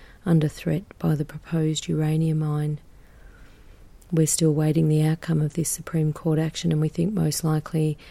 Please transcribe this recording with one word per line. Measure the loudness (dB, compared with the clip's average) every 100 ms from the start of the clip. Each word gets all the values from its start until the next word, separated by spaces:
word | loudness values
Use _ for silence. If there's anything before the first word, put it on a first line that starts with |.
| -20 -10
under | 2 2 2
threat | -2 -2 -4 -4 -4
by | -2
the | 0 -2
proposed | -10 -6 -2 0 -2 -2
uranium | -2 0 2 2 0
mine. | 0 -2 -2 -4 -10 -20 -20 -20 -20 -20 -20 -20 -20 -20 -20 -20 -2
We're | 2 2
still | 2 2
waiting | 2 2 2 4
the | 4
outcome | 2 0 0 0
of | 0
this | -2 -4
Supreme | -6 -4 -2 -2
Court | -2 0 0
action, | 0 -2 -2
and | 0
we | 0
think | 0 -2
most | 0 0 0
likely | 0 0 -2 -2 0 -2 -10